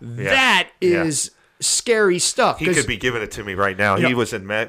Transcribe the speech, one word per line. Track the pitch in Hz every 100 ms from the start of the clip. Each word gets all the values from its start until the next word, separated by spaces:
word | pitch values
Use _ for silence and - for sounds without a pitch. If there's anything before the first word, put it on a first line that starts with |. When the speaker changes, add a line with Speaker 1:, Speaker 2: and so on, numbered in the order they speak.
Speaker 1:
yeah, | 117 117 98
Speaker 2:
That | 269 262 190 175 -
Speaker 1:
yeah. | 180 175
Speaker 2:
is | 165 139 - _ _ -
scary | - - - 220 202 180
stuff, | - - 214 127
Speaker 1:
He |
Speaker 2:
'cause | 165 160
Speaker 1:
could | 123
be | 113
giving | 127 117
it | 101
to | -
me | 101
right | 95 98 95
now. | 104 98
Speaker 2:
you | -
Speaker 1:
He |
Speaker 2:
know, | 123
Speaker 1:
was | 110
in | 113 95
Me-, | 107